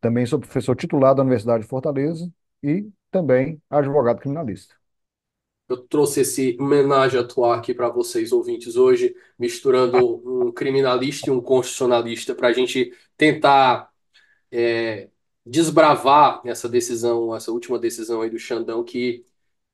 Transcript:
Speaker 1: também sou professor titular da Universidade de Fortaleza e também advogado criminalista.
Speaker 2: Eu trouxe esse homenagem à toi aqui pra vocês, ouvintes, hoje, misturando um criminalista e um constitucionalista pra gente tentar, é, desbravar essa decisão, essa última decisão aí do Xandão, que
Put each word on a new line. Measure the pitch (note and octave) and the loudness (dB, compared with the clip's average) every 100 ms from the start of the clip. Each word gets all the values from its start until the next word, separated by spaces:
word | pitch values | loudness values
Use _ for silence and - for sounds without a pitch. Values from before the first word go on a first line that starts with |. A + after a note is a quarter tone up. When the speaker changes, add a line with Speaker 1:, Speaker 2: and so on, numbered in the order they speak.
Speaker 1:
também | A#2 A#2 | -2 0
sou | B2 D3 | 0 -2
professor | - C3+ B2 B2 | -4 -4 -2 -2
titular | F3 D3+ C3 C3+ | -2 4 6 6
da | |
Universidade | C3 B2 G#2+ A#2 | 4 0 0 -2
de | G#2+ | -2
Fortaleza | C3 D#3 C#3 C#3+ E3 F3 - _ _ | -6 -4 -4 -4 -4 -10 -14 _ _
e | C#3+ E3 G#3+ - _ | -4 -4 -6 -16 _
também | F#3 D#3 B2+ C3+ D#3 _ | -4 2 2 0 -6 _
advogado | C#3+ C#3 C#3+ A#2 A#2 | 0 2 2 2 -2
criminalista. | C3+ C#3+ C#3 F#2 - _ _ _ _ _ _ _ _ _ _ | -4 -6 -8 -10 -14 _ _ _ _ _ _ _ _ _ _
Speaker 2:
Eu | B2 | -10
trouxe | - D3+ C#3+ C#3 | -2 0 0 0
esse | C3 - C3 A#2+ | -2 0 -2 -2
homenagem | C#3 C#3+ C#3 C3+ C3 B2+ | 0 2 4 2 2 0
à | |
toi | A#2 - A#2+ A#2 | -2 0 0 0
aqui | A#2 | -4
pra | A#2+ B2 | -4 -2
vocês, | A#2+ A#2+ A#2 A2+ | -2 -4 -4 -2
ouvintes, | B2 A#2+ A#2 A#2+ A#2 | -2 -2 -8 -4 2
hoje, | B2+ B2 B2 - _ - | 4 4 0 -4 _ -8
misturando | A#2+ - C3+ B2+ B2 B2 B2 A#2 B2+ B2+ B2 | -6 -2 0 2 2 2 2 0 -6 -4 -4
um | |
criminalista | A#2 C#3 C3+ C3+ B2 C3+ D3 - | -4 -2 0 0 0 -2 -4 -2
e | |
um | B2+ | -2
constitucionalista | A#2+ C3 B2 - B2+ A#2+ A#2 A#2 - B2 | 2 0 0 -2 0 0 0 -6 -8 -2
pra | B2 | 0
gente | A#2 B2+ C3 A#2+ - _ - | 2 0 0 -4 -6 _ 0
tentar, | D3+ D3+ C#3+ C#3 C3 A#2+ - _ _ _ _ _ _ | 2 4 4 6 4 2 -4 _ _ _ _ _ _
é, | A#2+ A#2 A#2 A2+ G#2+ G2 _ _ _ | -2 -2 0 -4 -6 -12 _ _ _
desbravar | - C3 D#3+ D3+ D#3 C#3+ C3+ D3 C3 - | -4 0 2 4 4 4 4 6 4 2
essa | A#2+ A2+ A#2+ | -8 -8 -2
decisão, | A#2+ A#2+ A#2 A#2 A#2 A#2 | -2 -2 -2 -2 0 -2
essa | A2 - | -6 -6
última | A#2 A#2 A#2+ | -8 -4 -4
decisão | A#2 A2+ A2 A2+ | -4 -6 -6 -4
aí | A2+ | -4
do | A2+ | -6
Xandão, | - A#2 A2+ A2+ | -8 -6 -6 -6
que | A#2 B2+ B2 A#2+ - _ _ _ _ | -6 -4 -4 -6 -12 _ _ _ _